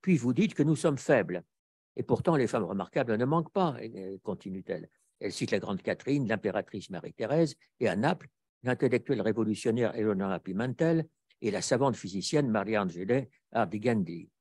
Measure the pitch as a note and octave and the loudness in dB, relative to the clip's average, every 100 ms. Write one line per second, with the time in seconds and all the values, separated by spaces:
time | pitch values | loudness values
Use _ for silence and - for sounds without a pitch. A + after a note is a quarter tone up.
0 | - E3+ A#2+ B2+ G#3+ - D3 D3+ E3+ C#3 | 4 2 4 2 0 2 2 4 2 0
1 | - C#3 F2+ F2+ - _ _ _ _ - | 4 4 4 -4 -8 _ _ _ _ -10
2 | - A#2+ D#3 D#3+ A#2 A#2+ F2 G2 F2+ E3 | 0 2 4 4 4 0 0 -2 -2 -2
3 | B2 G#2+ B2+ E3 D#3 G3 F3+ A#2+ A2+ G#2+ | 0 2 2 0 0 0 0 -2 -10 -10
4 | F#2+ F#2+ - F#2+ G2+ F#2+ F2+ F#2+ - _ | -10 -10 -8 -8 -6 -10 -6 -8 -8 _
5 | _ _ G2+ - - G#2 F2+ F#2+ - F#2 | _ _ -10 -6 -2 -2 -2 -4 -4 -4
6 | - C#3+ A#2+ A2 G#2 G2 F#2 G#2 - F2+ | -2 0 0 0 0 -2 -4 -10 -10 -12
7 | E2+ - A2 D3+ E3 - _ _ A2+ F2+ | -12 -8 -2 2 0 -2 _ _ -2 0
8 | C3+ F3+ - _ _ _ B2 B2 C3 A#2+ | 0 -2 -8 _ _ _ -4 0 2 0
9 | - A#2+ G2+ A2 A2 G#2+ A#2+ A#2 A2+ A2+ | 0 0 0 0 0 0 0 2 0 0
10 | G#2+ G2 G2 F2 - F#2+ B2+ B2 E3 E3 | 0 2 0 -2 -4 -4 -4 0 2 2
11 | D#3+ _ _ _ A2 G2 - B2 C3+ A2 | -2 _ _ _ -4 -2 0 2 2 0
12 | F#2+ F#2+ F2+ D3+ C3+ G#2+ G2 G#2+ F#2+ E2+ | -6 -6 0 2 2 2 2 0 0 -4
13 | F#2+ B2+ C3 _ _ A2+ G2+ G#2+ A2+ A2+ | 0 0 -2 _ _ -2 -2 0 0 2
14 | E2+ E2+ - _ | 0 -6 -14 _